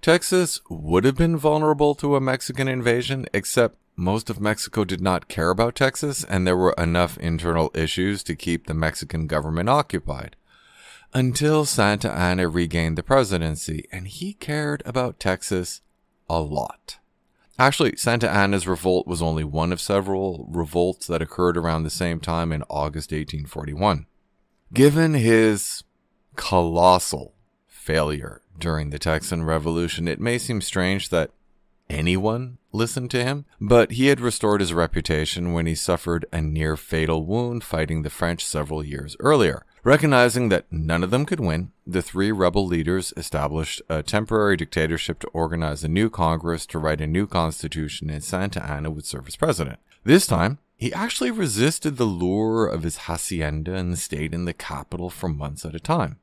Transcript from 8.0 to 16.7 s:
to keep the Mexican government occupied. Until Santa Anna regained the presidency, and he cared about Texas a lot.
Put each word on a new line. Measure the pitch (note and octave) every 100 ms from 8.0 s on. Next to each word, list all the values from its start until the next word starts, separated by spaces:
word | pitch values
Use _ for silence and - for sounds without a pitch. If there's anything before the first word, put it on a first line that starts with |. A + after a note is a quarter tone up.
| F#2+ G2+
to | - D#2+
keep | - E2+ -
the |
Mexican | D#2+ D#2+ - D2+ D#2+ D#2
government | D2+ D2+ D#2+ G2
occupied. | C#3+ - F2 - C2+ - _ _ _ _ _ - - _
Until | B2+ B2+ B2+ D3 D#3 D3
Santa | - G#2 G#2 A2
Anna | A1 F2+ F#2 F2+
regained | E2 E2+ E2 E2 D#2+
the |
presidency, | - C3+ A2+ F#2+ D#2+ D2+ - D#2 -
and | F#2+ F#2
he | - F#3
cared | G#3 - D3 D3 D3 -
about | C3 B2+ -
Texas | G2 F#2 - F#2+ F2 - _ _ _ _ _
a | E2
lot. | D2+ D2 -